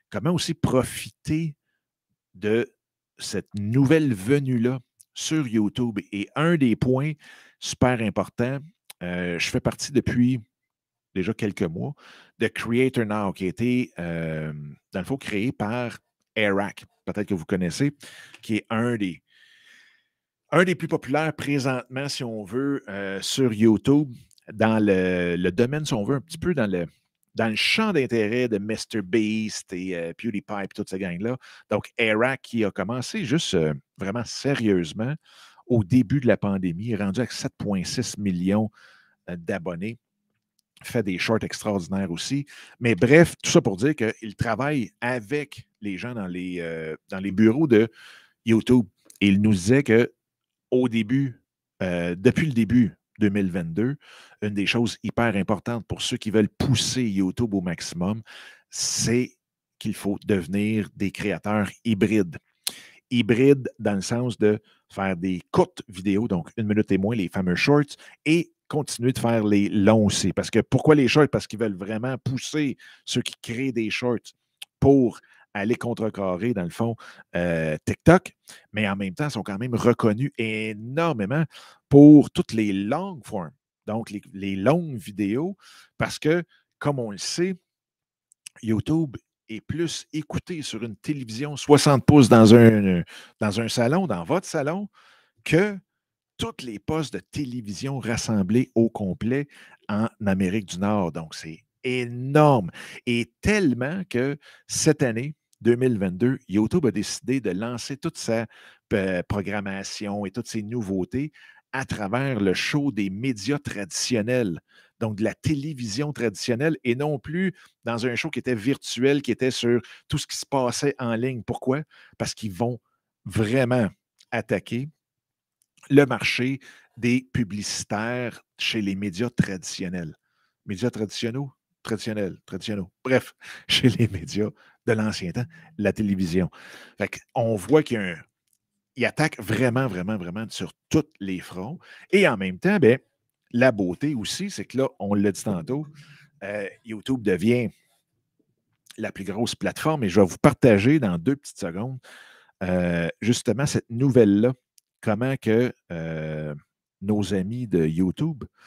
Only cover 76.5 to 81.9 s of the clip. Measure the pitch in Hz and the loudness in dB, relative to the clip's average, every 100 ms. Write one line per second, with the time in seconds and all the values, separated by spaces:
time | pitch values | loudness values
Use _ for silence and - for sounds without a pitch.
76.5 | 101 87 - 117 113 - - _ 87 87 | -2 -4 -2 -4 -4 -12 -20 _ -4 -2
77.5 | 82 80 78 - - - 180 - - - | -2 -2 -4 -6 2 6 6 4 -12 -20
78.5 | - _ 107 104 98 98 87 151 117 95 | -20 _ -4 -2 -2 -4 -6 -6 -6 -6
79.5 | 98 123 117 120 117 117 107 143 - 113 | -6 -4 2 2 4 2 0 -2 -4 -4
80.5 | 110 110 104 113 143 170 123 98 143 160 | -4 -6 -8 -8 -4 -2 -2 -2 -2 -4
81.5 | - - - _ | -6 -20 -20 _